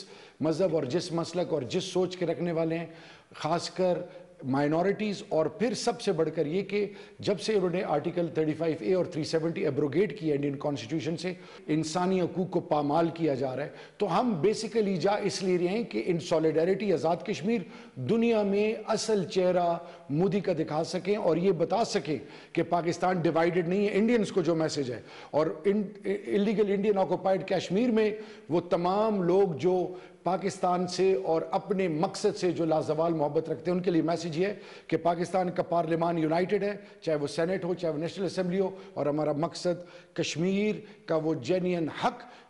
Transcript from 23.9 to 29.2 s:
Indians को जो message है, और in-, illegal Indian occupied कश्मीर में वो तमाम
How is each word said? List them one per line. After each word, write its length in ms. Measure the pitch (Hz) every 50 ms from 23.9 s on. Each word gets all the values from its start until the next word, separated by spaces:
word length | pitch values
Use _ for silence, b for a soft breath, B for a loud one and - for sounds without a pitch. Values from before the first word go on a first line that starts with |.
| - 190
Indians 320 | 220 226 247 226 196 -
को 120 | - 196
जो 120 | 156 160 170
message 360 | 160 160 151 - 151 139 123
है, 140 | 117 104 B B B B B B -
और 280 | 143 156 160 - - -
in-, 400 | 202 202 214 202 196 - - -
illegal 640 | 202 196 208 - 226 226 196 202 220 214 196 214 196
Indian 280 | 202 196 202 220 202 190
occupied 480 | 190 170 180 - 160 190 190 185 190 -
कश्मीर 380 | 190 170 - - 175 208 247 247
में 280 | 214 220 214 214 208 B B B B B B -
वो 100 | 147 175
तमाम 640 | 170 - 190 170 175 180 190 208 214 226 208 196